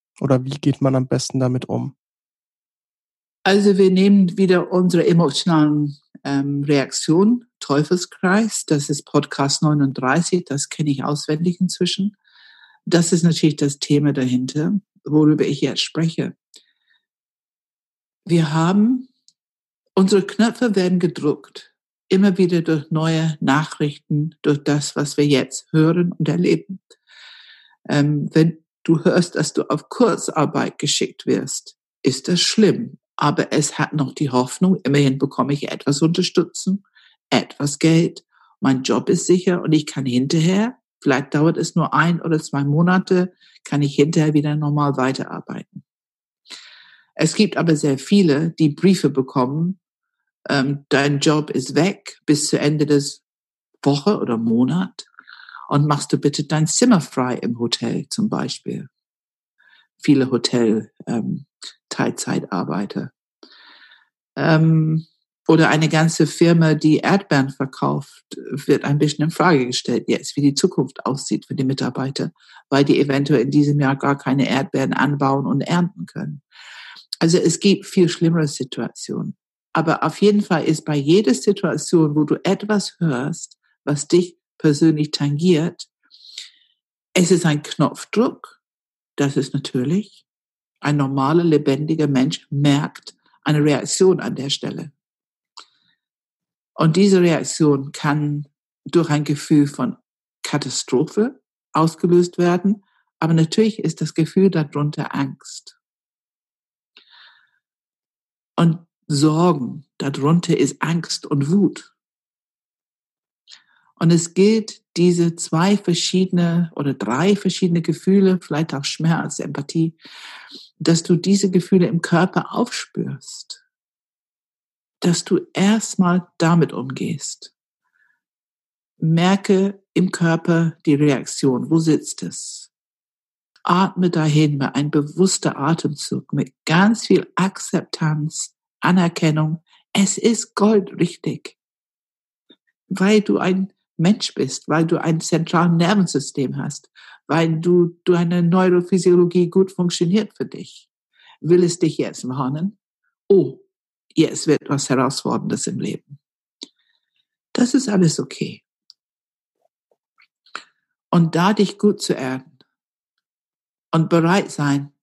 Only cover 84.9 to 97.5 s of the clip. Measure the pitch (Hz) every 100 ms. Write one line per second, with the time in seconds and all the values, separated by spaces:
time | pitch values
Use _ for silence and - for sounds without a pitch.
84.9 | 151 151 - 143 147 180 156 175 - -
85.9 | _ _ _ - - - _ _ _ _
86.9 | _ _ 185 175 175 165 147 - - 147
87.9 | - - 202 247 - - _ _ _ _
88.9 | _ _ - 143 143 135 131 - 127 127
89.9 | 185 - _ _ _ _ _ _ _ 143
90.9 | 147 135 139 135 170 175 147 147 135 156
91.9 | 160 147 131 131 - - 143 143 139 160
92.9 | - - _ _ _ - 151 147 135 -
93.9 | - 185 175 - - 139 - - - -
94.9 | _ _ _ _ _ _ - _ _ _
95.9 | _ _ _ _ _ _ _ _ - 160
96.9 | 170 202 185 175 143 127